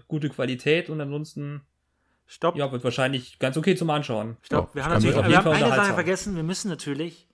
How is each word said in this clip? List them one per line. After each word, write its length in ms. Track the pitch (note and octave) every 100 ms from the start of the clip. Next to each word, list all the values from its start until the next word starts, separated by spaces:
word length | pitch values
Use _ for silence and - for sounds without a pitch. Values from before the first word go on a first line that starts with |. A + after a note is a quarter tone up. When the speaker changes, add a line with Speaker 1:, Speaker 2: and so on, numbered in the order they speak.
| -
Speaker 1:
gute 220 | D#3 D3
Qualität 600 | - B2+ B2+ C#3+ E3 E3+
und 120 | D#3
ansonsten 600 | C#3 D3 D#3 D3+ C#3+ D3 - _ _ _ _ _ _
Speaker 2:
Stopp. 300 | - E3 E3
Speaker 1:
ja, 160 | C#3
wird 140 | B2+ B2
wahrscheinlich 540 | C3 C3 C3+ - -
ganz 180 | C3+ D#3
okay 180 | E3+ F3
zum 140 | E3
Anschauen. 480 | D3 C#3 G#2+ A2 A#2
Speaker 2:
Stopp, 280 | - - -
Speaker 3:
Ja, 60 | C3+
Speaker 2:
wir 60 |
Speaker 3:
ich 40 | C#3+
Speaker 2:
haben 60 |
Speaker 3:
kann 100 | F3
Speaker 2:
natürlich, 120 | - C#3+
Speaker 3:
mir 40 | B2
Speaker 2:
wir 80 | F3+
haben 100 | F3
Speaker 1:
Auf 60 | D3
jeden 60 |
Fall 60 | D3
Speaker 2:
eine 80 | B2+
Sache 0 |
Speaker 1:
unterhaltsam. 200 | G3 F3
Speaker 2:
vergessen, 400 | E3 F#3 G#3 F3+
wir 60 |
müssen 260 | D#3+ F#3 G#3
natürlich 580 | E3+ D3 C#3 E3+ - _